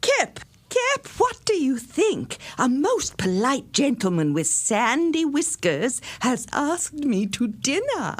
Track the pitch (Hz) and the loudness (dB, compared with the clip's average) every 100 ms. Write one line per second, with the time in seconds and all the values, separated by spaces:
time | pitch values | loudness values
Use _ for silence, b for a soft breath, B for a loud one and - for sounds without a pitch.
0 | - 539 302 - - _ _ - 494 539 | 2 2 2 -4 -20 _ _ -2 0 -2
1 | - - 480 - - 415 277 254 233 - | -4 0 0 0 -2 0 2 0 -4 0
2 | 427 381 - - B B 254 247 330 494 | 0 2 -4 -10 B B 0 2 2 0
3 | - - 190 185 233 269 - - 277 240 | -2 -4 0 2 2 0 -2 0 2 2
4 | 190 175 156 147 165 - - 208 233 254 | 0 2 2 2 0 0 0 2 2 2
5 | 339 320 320 285 339 - 175 143 220 247 | 2 2 0 0 -2 0 0 0 0 -4
6 | B B 240 254 - - 294 339 - 302 | B B 0 0 -2 -2 0 -2 -4 -4
7 | 285 202 202 196 240 208 - 285 508 480 | 0 0 0 -2 -2 -2 -2 -2 0 -2
8 | 208 | -2